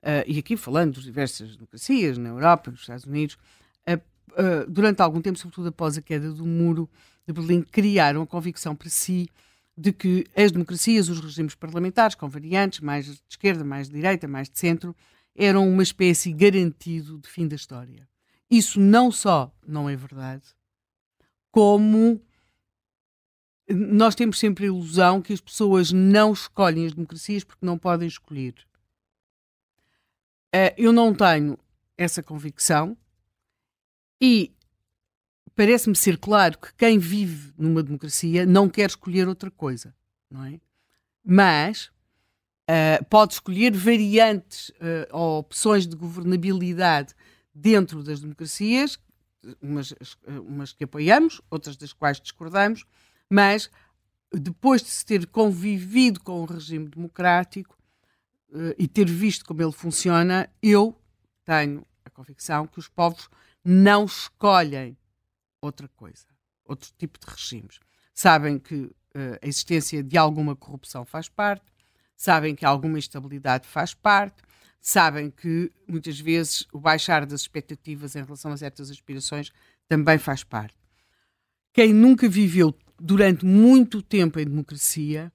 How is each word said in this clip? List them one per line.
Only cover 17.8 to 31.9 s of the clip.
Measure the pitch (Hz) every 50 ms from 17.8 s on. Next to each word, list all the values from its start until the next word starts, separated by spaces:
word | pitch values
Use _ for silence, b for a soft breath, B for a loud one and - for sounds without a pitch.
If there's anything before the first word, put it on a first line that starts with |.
| 123 123 123 110 123 _ _ _ _ _ _ _ _ _
Isso | 240 233 202 - - 208
não | 196 196 208 233 247 247 214
só | - - 202 175 151 131 131 _ _ _
não | - 151 151 143 143
é | 139
verdade, | 131 131 135 135 135 131 131 131 139 _ _ _ _ _ _ _ _ _ _ _ _ _ _ _ _ _ _ _ _ _ _ _
como | 226 208 202 208 208 214 214 214 220 226 233 233 220 _ _ _ _ _ _ _ _ _ _ _ _ _ _ _ _ _ _ _ _ _ _ _ _ _ _ _ _ _ -
nós | 202 180 208 196 208 208 220 226 208
temos | - 240 226 196 -
sempre | - 214 196 165 196
a | 202
ilusão | 190 180 175 160 160 180 185 180 185 196 175
que | - 208
as | 185
pessoas | _ - - - 220 202 190 185 180 156 180
não | 185 190 190 196 208 214 214 208
escolhem | 185 - - _ - 196 180 160 165 165
as | 165 151
democracias | 160 170 151 170 160 - - 208 202 190
porque | _ _ _ -
não | 180 175 165
podem | _ 185 175 170 170 165
escolher. | - - _ _ 156 139 131 123 117 _ _ _ _ _ _ _ _ _ _ _ _ _ _ _ _ _ _ _ _ _ _ _ _ _ _ _ _ _ _ _ _ _ _ _ _ _ _ _ -
Eh, | 185 190 185 -
eu | - 240 226 233
não | 233 233 226 202
tenho | - 208 185 165 151 147 147 139 - _ _ _ _ _ _